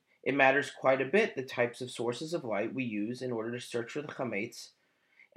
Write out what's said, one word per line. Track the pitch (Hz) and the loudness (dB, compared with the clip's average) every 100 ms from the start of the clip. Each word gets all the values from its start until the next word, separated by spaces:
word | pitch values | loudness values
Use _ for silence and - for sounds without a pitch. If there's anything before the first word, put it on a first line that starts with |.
| _ _ | _ _
it | - 139 | 0 6
matters | 135 139 139 | 6 6 2
quite | - 131 135 | 2 4 4
a | 135 | 4
bit | 196 220 - | 4 2 -2
the | |
types | 127 - 120 - | -6 0 0 -2
of | 127 | -10
sources | - 117 120 160 | -4 -4 -2 -4
of | 165 | -4
light | 131 101 110 | -2 -2 -2
we | 131 | -4
use | 123 104 107 127 | -4 -2 -4 -4
in | 127 | -4
order | 117 113 | -2 -4
to | 123 | -6
search | - 117 117 | -6 -6 -4
for | 151 | -8
the | 143 | -8
chametz | - 127 101 117 - - _ _ _ _ _ - | -6 -4 -2 -4 -8 -18 _ _ _ _ _ -6